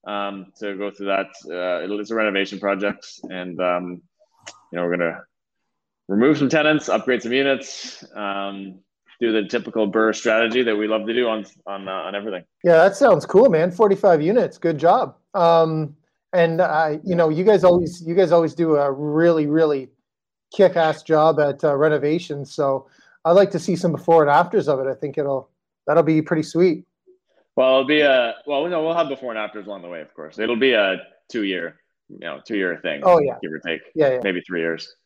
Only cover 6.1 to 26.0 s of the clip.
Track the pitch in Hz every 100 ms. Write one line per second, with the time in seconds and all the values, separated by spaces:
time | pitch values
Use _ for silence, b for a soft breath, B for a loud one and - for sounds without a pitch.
6.1 | 101 131 143 135 156 151 151 - 110 131
7.1 | 120 113 127 139 127 - - - - -
8.1 | 104 101 98 98 98 98 95 _ _ _
9.1 | b 117 110 101 120 104 113 104 110 110
10.1 | 107 120 110 117 120 117 107 107 110 104
11.1 | 117 120 110 98 _ - 98 95 95 80
12.1 | 101 107 92 - _ 175 165 190 196 262
13.1 | 170 - 185 254 160 175 175 214 196 202
14.1 | 165 156 233 175 - 170 151 165 233 156
15.1 | _ _ 196 170 165 160 156 151 - _
16.1 | _ _ 185 170 165 170 156 160 151 190
17.1 | 175 160 156 190 196 180 175 170 - 165
18.1 | 170 180 170 165 - 160 147 143 135 151
19.1 | 151 170 160 147 156 156 143 127 _ _
20.1 | _ _ _ _ - 185 175 160 151 -
21.1 | 156 160 151 147 139 156 139 156 151 143
22.1 | 165 - 143 135 - 143 135 - b b
23.1 | b 160 180 196 175 - 170 175 143 -
24.1 | 165 147 147 175 214 139 135 135 131 147
25.1 | 143 139 135 - _ _ _ - 160